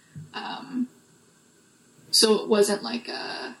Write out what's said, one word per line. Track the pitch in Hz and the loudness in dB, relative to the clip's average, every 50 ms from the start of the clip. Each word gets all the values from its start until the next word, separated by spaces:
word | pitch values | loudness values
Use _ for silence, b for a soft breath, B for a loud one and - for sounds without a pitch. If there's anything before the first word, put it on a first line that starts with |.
| B B B B B - - | B B B B B -14 -12
Um, | - - - - - - - 262 254 247 - _ _ _ _ _ _ _ _ _ _ _ _ _ _ _ _ _ _ _ _ _ _ _ - | -12 -10 -10 -10 -12 -12 -8 -4 -4 -4 -4 _ _ _ _ _ _ _ _ _ _ _ _ _ _ _ _ _ _ _ _ _ _ _ 0
so | - - 220 220 214 - - | 4 4 6 6 4 2 4
it | |
wasn't | - 220 208 202 - 202 - - | 2 4 4 4 4 2 -2 -4
like | - - 233 - | -8 -8 -8 -8
a | - - - - - - - - - - - | -10 -10 -10 -10 -10 -10 -10 -10 -12 -14 -16